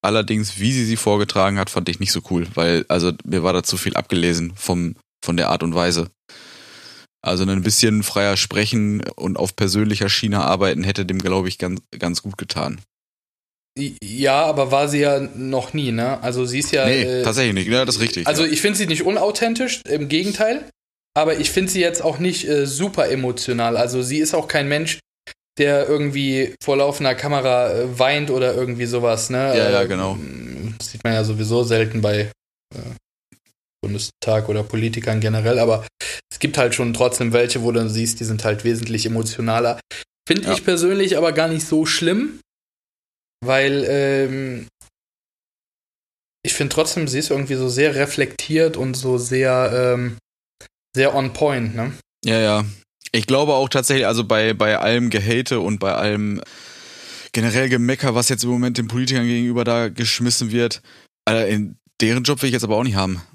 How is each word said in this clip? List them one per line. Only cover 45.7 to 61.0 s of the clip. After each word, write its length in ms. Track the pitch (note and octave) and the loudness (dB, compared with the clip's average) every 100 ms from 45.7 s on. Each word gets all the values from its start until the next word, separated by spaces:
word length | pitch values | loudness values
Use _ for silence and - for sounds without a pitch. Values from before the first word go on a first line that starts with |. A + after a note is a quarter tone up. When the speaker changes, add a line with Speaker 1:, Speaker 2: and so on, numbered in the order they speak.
| _ _ _ _ _ _ _ | _ _ _ _ _ _ _
Speaker 2:
ich 100 | - | -6
find 180 | - C#3 | -2 0
trotzdem, 360 | - D#3+ - D3 | 0 0 0 -2
sie 100 | C3 | -2
ist 120 | D#3 | 0
irgendwie 240 | C#3 C3+ | -2 -2
so 140 | C3 B2+ | -2 0
sehr 260 | B2 D3+ | 2 2
reflektiert 840 | C3+ C#3+ - C#3 - - D#3 D#3+ D#3+ | 2 -2 0 -2 -4 -2 2 2 2
und 180 | C3 | -4
so 240 | C3 C3 B2+ | -2 0 0
sehr, 760 | A#2+ C3 C3 B2+ B2+ B2 B2+ B2 | 0 0 2 2 2 2 2 2
ähm, 220 | B2 A2 _ _ _ _ - _ _ C3 | -2 -6 _ _ _ _ -20 _ _ 2
sehr 180 | C3+ | 2
on 180 | C#3 C3 | 2 -2
point, 420 | - D3+ C3+ A2+ | 0 0 0 -4
ne? 180 | A2 A2+ - _ _ | -4 -6 -8 _ _
Speaker 1:
Ja, 140 | - A2+ | 0 2
ja. 240 | G#2+ G#2+ G#2 G2+ _ _ - | 2 2 -2 -10 _ _ -4
Ich 140 | - - | -2 2
glaube 280 | C3+ D3+ | 2 4
auch 140 | C3+ C3+ | 2 2
tatsächlich, 380 | C3+ B2 C3+ G#2+ | 0 2 2 2
also 180 | A2+ | 0
bei, 300 | A2+ A2 A2 | 2 2 2
bei 240 | G#2 G#2+ G#2+ | 2 2 2
allem 320 | G#2+ A#2+ A#2+ | 2 2 2
Gehate 500 | A2 G2+ A#2 B2+ A#2+ | 0 0 0 0 -2
und 180 | F#2 G#2 | -2 -2
bei 160 | G2 | -2
allem 480 | - G#2 G#2 G#2 G#2 - - - - - - - - - | 0 0 -2 -2 -6 -10 -20 -20 -20 -20 -20 -20 -18 -4
generell 360 | A#2 A2+ A#2 C3 | 0 2 2 2
Gemecker, 460 | B2 A#2+ C3 C#3 | 2 2 2 2
was 140 | A#2 A#2+ | 2 2
jetzt 160 | A#2+ | 0
im 60 | A#2+ | 0
Moment 280 | B2 B2 A#2+ | 0 0 -2
den 100 | A2+ | -2
Politikern 380 | A#2+ B2+ C3 A#2+ | -2 0 0 0
gegenüber 380 | A#2+ A#2+ A#2+ | 0 0 0
da 240 | A#2+ A#2 A2+ | 2 2 0
geschmissen 640 | - A#2 - A#2+ A#2 A#2 | -2 -2 0 0 0 0
wird, 320 | A#2 A#2+ - - - | 0 0 -2 -14 -20